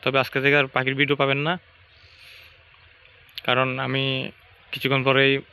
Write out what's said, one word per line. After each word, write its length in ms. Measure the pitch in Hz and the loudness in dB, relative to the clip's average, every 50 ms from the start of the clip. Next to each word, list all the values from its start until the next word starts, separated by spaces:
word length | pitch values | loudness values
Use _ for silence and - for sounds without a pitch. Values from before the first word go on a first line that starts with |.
| - | -4
তবে 140 | 135 131 139 127 | -2 0 0 -2
আজকে 160 | - - 139 131 | 0 -2 -2 2
থেকে 120 | 139 143 147 | 2 4 4
আর 60 | 139 135 - | 2 2 0
পাখির 220 | 131 131 131 135 135 | -2 -2 -2 0 0
ভিডিও 160 | 143 139 143 135 139 | 0 0 2 0 2
পাবেন 180 | 139 139 139 147 | 0 0 -2 -2
না, 60 | 156 175 185 _ _ _ _ - _ _ _ - - - - - - - - - - - _ _ _ _ - _ - _ _ _ - _ - - _ - - - | -2 -4 -4 _ _ _ _ -20 _ _ _ -20 -20 -20 -20 -20 -20 -20 -20 -20 -20 -20 _ _ _ _ -20 _ -20 _ _ _ -20 _ -20 -20 _ -20 -8 -2
কারণ 220 | - 123 127 131 131 127 131 135 | 0 2 2 2 0 -2 -6 -4
আমি 160 | 127 131 135 135 135 131 131 131 - - _ _ _ - _ _ _ - | -4 -2 -2 -2 -2 -4 -4 -6 -8 -12 _ _ _ -20 _ _ _ -14
কিছুক্ষণ 280 | 135 131 131 135 135 127 | -6 -4 -2 0 0 2
পরেই 260 | 135 131 131 135 135 135 139 - _ | 2 4 4 4 4 2 0 -4 _